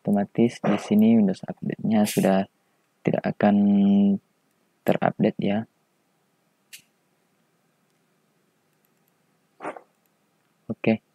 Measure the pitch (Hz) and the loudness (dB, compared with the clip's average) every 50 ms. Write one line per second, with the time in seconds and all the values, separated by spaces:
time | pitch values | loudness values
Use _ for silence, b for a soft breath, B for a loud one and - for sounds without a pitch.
0 | _ - 104 101 101 - _ - 117 120 - - - - 104 101 - - 104 104 | _ -2 -2 -2 -2 -4 _ 0 0 0 0 -4 -4 -4 -4 -4 -2 0 2 4
1 | 110 113 117 113 104 95 95 - - - - _ - - - - - - 110 107 | 4 4 4 4 2 2 -2 -4 -10 -14 -14 _ -8 -10 -8 -6 -4 -2 0 0
2 | 104 104 - - 95 98 95 95 98 - _ _ _ _ _ _ _ _ _ _ | 0 0 0 0 0 2 2 0 -2 -4 _ _ _ _ _ _ _ _ _ _
3 | _ - - - - 98 - _ - 104 101 101 101 101 101 101 98 101 101 101 | _ -4 -4 -2 -4 -6 -4 _ 2 2 4 4 2 2 2 2 4 4 4 4
4 | 101 101 98 101 _ _ _ _ _ _ _ _ _ _ _ _ _ - - - | 2 2 0 -2 _ _ _ _ _ _ _ _ _ _ _ _ _ -4 -2 0
5 | - - - - - 107 - - - 101 101 107 113 _ _ _ _ _ _ _ | -2 -4 -2 0 -2 -2 -2 -2 -4 -4 -4 -4 -6 _ _ _ _ _ _ _
6 | _ _ _ _ _ _ _ _ _ _ _ _ _ _ - - _ _ _ _ | _ _ _ _ _ _ _ _ _ _ _ _ _ _ -20 -20 _ _ _ _
7 | _ _ _ _ _ _ _ _ _ _ _ _ _ _ _ _ _ _ _ _ | _ _ _ _ _ _ _ _ _ _ _ _ _ _ _ _ _ _ _ _
8 | _ _ _ _ _ _ _ _ _ _ _ _ _ _ _ _ _ _ _ _ | _ _ _ _ _ _ _ _ _ _ _ _ _ _ _ _ _ _ _ _
9 | _ _ _ _ _ _ _ _ _ _ _ _ - - - - _ _ _ _ | _ _ _ _ _ _ _ _ _ _ _ _ -16 -14 -14 -16 _ _ _ _
10 | _ _ _ _ _ _ _ _ _ _ _ _ _ - 110 _ - 113 113 - | _ _ _ _ _ _ _ _ _ _ _ _ _ -14 -12 _ -2 -2 -2 -2
11 | _ _ | _ _